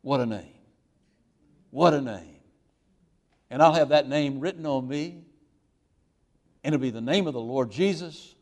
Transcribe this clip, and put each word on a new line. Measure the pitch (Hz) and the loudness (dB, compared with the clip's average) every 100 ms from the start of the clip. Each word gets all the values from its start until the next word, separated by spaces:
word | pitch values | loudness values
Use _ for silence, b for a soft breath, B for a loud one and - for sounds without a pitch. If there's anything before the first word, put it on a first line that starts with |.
What | 131 139 | 0 0
a | 120 | 0
name. | 104 - _ _ _ _ _ _ _ _ _ _ _ _ | -4 -12 _ _ _ _ _ _ _ _ _ _ _ _
What | 127 170 | 2 4
a | 147 | 4
name. | 127 98 78 - _ _ _ _ _ _ _ _ _ _ _ | -2 -8 -14 -20 _ _ _ _ _ _ _ _ _ _ _
And | 127 | 6
I'll | 160 | 6
have | 160 143 | 6 4
that | 147 131 | 4 2
name | 147 143 139 | -2 -2 -2
written | 160 175 156 | -6 -6 -4
on | 135 127 | -4 -4
me. | 147 165 175 - _ _ _ _ _ _ _ _ _ _ _ _ _ | -6 -6 -12 -20 _ _ _ _ _ _ _ _ _ _ _ _ _
And | 139 | -2
it'll | 151 | -2
be | 131 | -2
the | 113 | -4
name | 117 185 170 | -2 0 0
of | |
the | 123 | -4
Lord | 113 135 123 | -4 -2 -2
Jesus. | 104 196 165 170 151 - _ | 0 -2 -2 -10 -16 -20 _